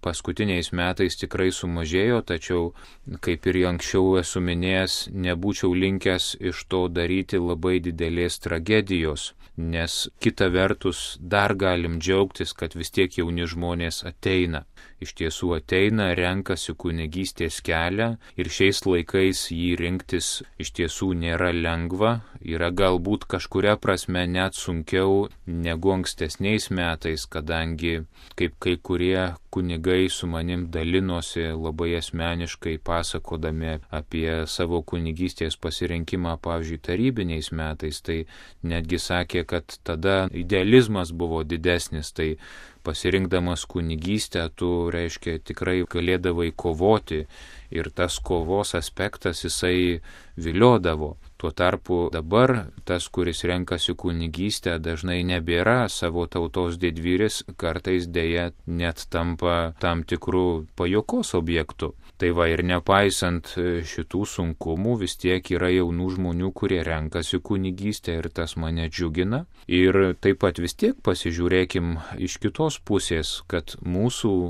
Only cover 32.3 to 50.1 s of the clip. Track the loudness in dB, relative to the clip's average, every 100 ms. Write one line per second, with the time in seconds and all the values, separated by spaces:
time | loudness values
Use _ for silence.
32.3 | -2 -6 -6 -6 -6 -2 -2 -2 -6 -6
33.3 | -6 -4 -4 -4 -6 -8 -10 -6 -4 -2
34.3 | -2 -4 -2 0 -2 -2 -4 -4 -2 -4
35.3 | -2 -6 -4 -6 -4 -4 -4 -4 -2 -2
36.3 | -4 -4 -4 -4 -6 -4 0 0 0 -2
37.3 | -4 -4 -6 -6 -4 -6 -8 -4 -4 -4
38.3 | -14 -20 -10 -4 -2 0 -2 0 -2 0
39.3 | -2 -2 -4 -6 -14 -6 -2 2 2 2
40.3 | -2 0 2 8 8 8 0 -2 -4 -2
41.3 | -2 -2 0 2 2 0 -8 -8 -4 -2
42.3 | -4 -10 -18 -20 -10 -8 -2 2 2 2
43.3 | 2 2 -2 -4 -4 -2 -4 -2 -2 -2
44.3 | -4 -4 -2 0 0 0 -2 -4 -6 -6
45.3 | -6 -6 -6 0 0 0 -2 0 2 0
46.3 | 0 -2 -2 -2 2 4 4 2 -6 -6
47.3 | -12 -20 -20 -8 -6 -6 -2 -2 -2 -2
48.3 | -2 2 0 0 -2 -4 -4 -4 -2 -4
49.3 | -2 -4 0 2 4 4 0 -6